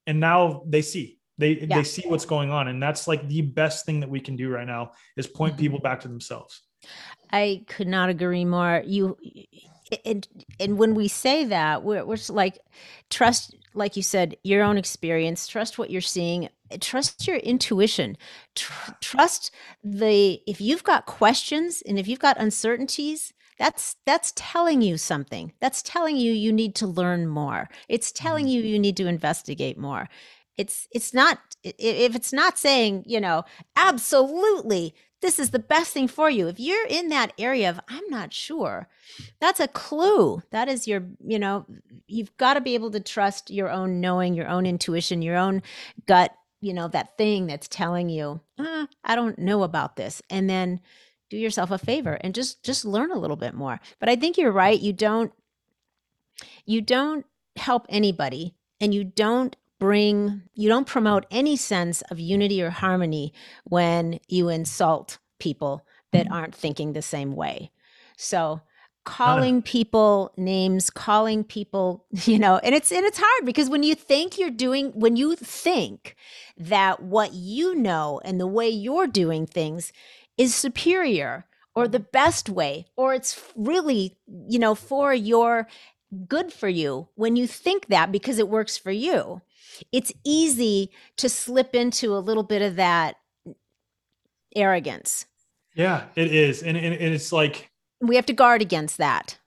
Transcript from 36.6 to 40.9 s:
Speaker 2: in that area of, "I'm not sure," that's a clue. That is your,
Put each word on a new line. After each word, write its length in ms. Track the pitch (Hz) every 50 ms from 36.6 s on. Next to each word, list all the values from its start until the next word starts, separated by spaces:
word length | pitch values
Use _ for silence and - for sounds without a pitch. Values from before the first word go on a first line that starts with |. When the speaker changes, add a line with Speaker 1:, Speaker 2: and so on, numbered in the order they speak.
| 240 302 370 440 440 -
Speaker 2:
in 220 | 262 320 349 330
that 240 | 302 277 233 208 - -
area 320 | 208 247 269 262 208 180
of, 100 | 170 185 - -
"I'm 200 | 240 294 392 427
not 240 | 294 226 185 - -
sure," 540 | - - - 302 330 214 143 101 90 - - _ _ _ - - - - - - _
that's 200 | 302 349 381 -
a 80 | 330 320
clue. 720 | - - - - 302 302 339 392 427 381 202 139 104 175 - _
That 160 | - 220 240 277
is 180 | 269 240 -
your, 160 | 220